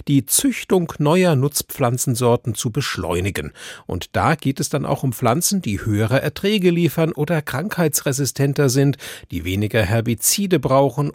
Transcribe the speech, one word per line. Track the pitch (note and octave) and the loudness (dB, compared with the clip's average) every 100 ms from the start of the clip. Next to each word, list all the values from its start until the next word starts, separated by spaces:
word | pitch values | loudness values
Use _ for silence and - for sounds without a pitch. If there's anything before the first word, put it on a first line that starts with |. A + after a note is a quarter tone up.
| - | 2
die | C#3 - | 2 2
Züchtung | - C#4 - - F#3+ E3 - | 0 0 -2 0 0 0 -2
neuer | D3 F3+ F3+ C#3 | 2 4 4 4
Nutzpflanzensorten | C#3 - - - B2 B2 - A#2+ A#2+ A#2+ - G#2+ | 2 -2 -8 -2 -2 0 -2 0 2 2 0 -4
zu | B2 | -4
beschleunigen. | C#3+ - - E2 F2 G2 D#2+ D2 - - - - | -2 -4 -4 -2 -2 -2 -4 -8 -12 -18 -18 -8
Und | F2+ - G2 | -8 -4 0
da | G2+ D#3 | 2 2
geht | C3 C3+ | -2 -2
es | D3 | -4
dann | C#3+ - | -4 -2
auch | C#3 | -2
um | C3+ | -2
Pflanzen, | - A#2 B2+ - G3 | 0 0 2 0 -2
die | C#3 G2+ | -2 -4
höhere | A2 G#2 A2 A#2+ | -2 0 2 0
Erträge | D3+ - G3 G#3+ F3+ | -2 -2 0 2 2
liefern | E3+ E3 - E3 | 2 2 2 -2
oder | - D3 E3 | -2 -2 -2
krankheitsresistenter | - C3 G3 - D#3+ - D3+ C3 C3+ - C#3+ C#3 C#3 | -2 -6 -6 0 0 0 -2 -2 -2 0 0 2 2
sind, | C3 C#3+ C3+ - - - | 4 2 2 -6 -16 -10
die | E2+ | -8
weniger | E2+ G2 G#2 A#2 | -2 0 0 2
Herbizide | F#2+ A#2 A2+ A2 - - G3 E3+ | 2 2 0 -2 0 0 2 0
brauchen | C3 C3+ C#3 D3 D3 | 4 4 2 0 -6